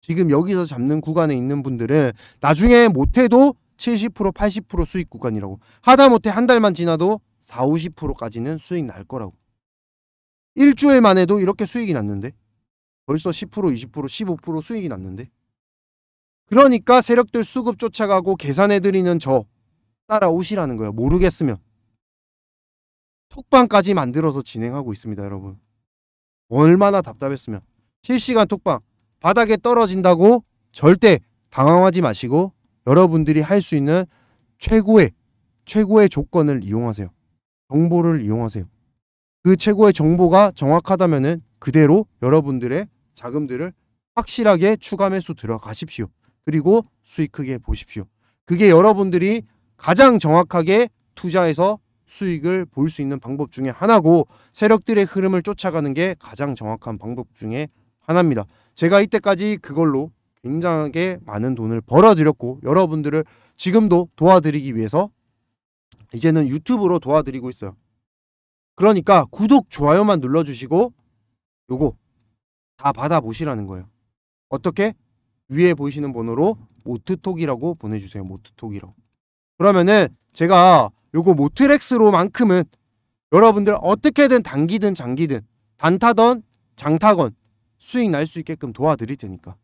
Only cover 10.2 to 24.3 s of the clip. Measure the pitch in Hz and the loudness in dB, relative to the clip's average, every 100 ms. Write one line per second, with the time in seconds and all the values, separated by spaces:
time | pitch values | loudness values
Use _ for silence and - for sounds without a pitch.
10.2 | _ _ _ - 277 269 285 269 220 185 | _ _ _ 2 2 4 4 6 6 4
11.2 | 180 208 185 196 202 240 220 147 104 101 | 2 0 -2 -4 -6 -6 -6 -6 -6 -8
12.2 | 110 - _ _ _ _ _ _ - 151 | -12 -18 _ _ _ _ _ _ -8 -6
13.2 | 185 165 190 - 190 120 120 151 139 - | -6 -10 -10 -6 -4 -4 -8 -12 -12 -10
14.2 | 208 160 - 156 151 226 180 101 95 95 | -8 -8 -8 -10 -8 -10 -10 -12 -14 -16
15.2 | 127 _ _ _ _ _ _ _ _ _ | -18 _ _ _ _ _ _ _ _ _
16.2 | _ _ _ 214 277 240 - 247 233 240 | _ _ _ 4 4 4 2 2 2 0
17.2 | 247 240 214 254 240 226 233 - 208 190 | 0 -4 -6 -6 -6 -6 -8 -6 -2 -2
18.2 | 180 190 143 139 202 202 190 190 180 170 | -2 -6 -6 0 0 2 0 0 0 -2
19.2 | 135 131 107 _ _ _ _ _ _ 214 | 0 -2 -2 _ _ _ _ _ _ 0
20.2 | 190 165 175 208 151 117 107 110 123 175 | 0 0 -4 -4 -4 -4 -6 -4 0 2
21.2 | 180 - 147 101 _ _ _ _ _ _ | 0 0 -6 -6 _ _ _ _ _ _
22.2 | _ _ _ _ _ _ _ _ _ _ | _ _ _ _ _ _ _ _ _ _
23.2 | _ - - 269 240 208 185 190 131 131 | _ -20 0 2 4 2 0 -2 -2 -2
24.2 | 160 | -4